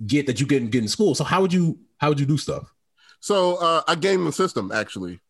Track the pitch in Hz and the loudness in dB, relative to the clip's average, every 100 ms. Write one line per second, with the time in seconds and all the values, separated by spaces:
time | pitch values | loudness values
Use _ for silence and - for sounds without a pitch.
0 | 107 143 139 110 139 139 117 123 107 - | -2 0 0 -2 2 0 0 -2 -2 2
1 | 208 135 147 175 190 180 170 - _ - | 2 2 0 2 2 2 2 -2 _ -4
2 | 147 147 139 147 - 69 - _ _ _ | 0 0 0 0 -2 -10 -12 _ _ _
3 | _ _ - 202 180 175 170 165 156 170 | _ _ -2 2 2 2 2 2 2 0
4 | 180 190 170 - 185 - 98 107 104 - | 2 2 0 0 -2 -2 -4 -4 -4 -6
5 | 90 90 _ | -10 -12 _